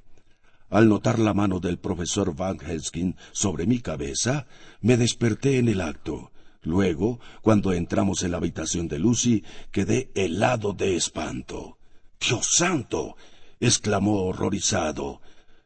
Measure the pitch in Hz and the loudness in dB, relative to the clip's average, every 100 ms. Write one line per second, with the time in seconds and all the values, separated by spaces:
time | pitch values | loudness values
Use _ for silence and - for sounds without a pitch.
0 | - - - _ - - - 95 113 101 | -20 -20 -20 _ -20 -20 0 6 6 6
1 | 117 113 110 98 101 92 90 87 - 85 | 4 2 4 4 2 0 -2 -4 -4 -4
2 | 82 - 92 76 92 - - 82 - 80 | -2 0 0 0 -4 -4 -6 -6 -6 -4
3 | 90 78 - - 101 78 87 123 90 73 | -4 -4 -10 -4 -2 0 0 0 -2 -6
4 | 69 - 117 147 - - - - 107 123 | -4 -2 -2 -2 -4 -16 -20 -2 4 4
5 | 117 - 117 107 139 131 120 98 85 - | 4 2 0 2 2 2 2 2 -2 -6
6 | - 69 - - - - 78 87 98 78 | -8 -8 -10 -18 -20 -10 -2 2 2 2
7 | 104 120 - - - 107 95 90 85 95 | -2 -2 -10 -2 4 4 4 0 0 0
8 | 101 90 90 85 85 - 80 90 85 73 | 0 0 -2 -2 -2 -4 -4 -4 -4 0
9 | 101 117 120 110 - - - - 92 113 | 2 4 4 2 0 -14 -8 -2 0 0
10 | 131 - 92 87 117 123 104 92 98 87 | -2 -2 -2 2 2 2 -2 -2 0 0
11 | - 85 76 67 64 64 - - - - | -2 -6 -8 -8 -10 -12 -14 -16 -20 -20
12 | - - - 117 - - 175 165 110 85 | -20 -6 -2 0 2 2 2 0 -2 -4
13 | 62 - - - - - 120 - 104 98 | -6 -10 -20 -20 -20 -2 0 2 2 0
14 | 98 107 92 87 101 95 - 95 80 71 | 2 2 0 -2 -2 -2 0 0 0 -4
15 | - - - - - - | -8 -10 -16 -20 -20 -20